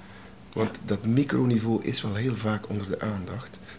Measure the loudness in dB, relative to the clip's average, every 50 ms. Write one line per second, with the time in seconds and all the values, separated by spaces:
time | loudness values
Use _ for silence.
0 | -18 -18 -18 -18 -18 -18 -18 -18 -18 -8 -2 0 0 0 -2 -4 -2 -2 -2 0
1 | 2 4 4 4 4 4 4 4 4 6 4 4 4 4 2 2 2 0 0 0
2 | 0 0 0 0 0 0 0 0 2 0 0 0 0 -2 -4 -2 -2 -2 -4 -2
3 | -2 -2 -2 -2 -4 -4 -6 -8 -8 -10 -14 -16 -16 -16 -16